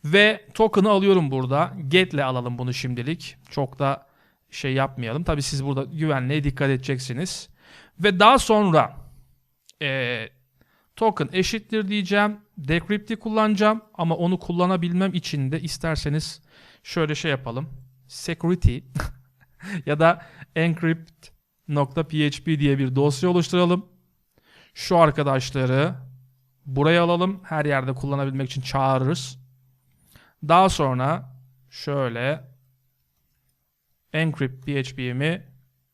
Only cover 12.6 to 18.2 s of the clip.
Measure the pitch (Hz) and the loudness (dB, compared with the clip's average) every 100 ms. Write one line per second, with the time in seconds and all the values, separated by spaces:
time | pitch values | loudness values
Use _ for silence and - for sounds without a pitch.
12.6 | 135 165 165 208 208 220 226 214 214 202 | -2 -2 0 -4 -4 -8 -2 0 2 4
13.6 | 214 220 _ - 165 165 175 185 - 175 | 2 2 _ -4 -2 0 0 -2 -2 0
14.6 | 180 185 170 175 190 170 - 147 131 160 | 0 0 0 0 0 -2 -4 -4 -4 -4
15.6 | 165 - 165 151 147 151 151 - _ _ | -6 -6 -4 -4 -2 -2 -4 -14 _ _
16.6 | - _ - 170 156 151 160 131 127 120 | -20 _ -8 -2 -2 -2 -2 -4 -4 -8
17.6 | 160 - - _ _ - | -10 -14 -20 _ _ -12